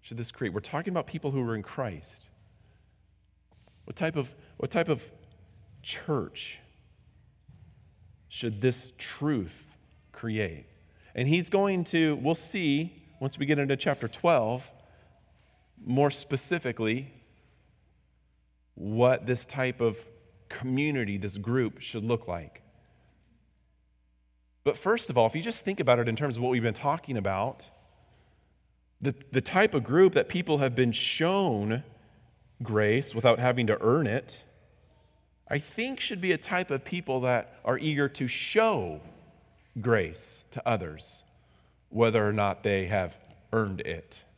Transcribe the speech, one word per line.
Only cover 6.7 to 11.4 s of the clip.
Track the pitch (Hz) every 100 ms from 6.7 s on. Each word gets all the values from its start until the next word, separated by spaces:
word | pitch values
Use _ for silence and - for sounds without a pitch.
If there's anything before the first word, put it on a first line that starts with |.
| _ _ _ _ _ _ _ - - - - - _ - _ _
should | - 117 104
this | 127 123 - -
truth | - - 143 135 87 - - - _ _ _
create? | - 113 107 98 80 - - _ _ -
And | - 127
he's | 170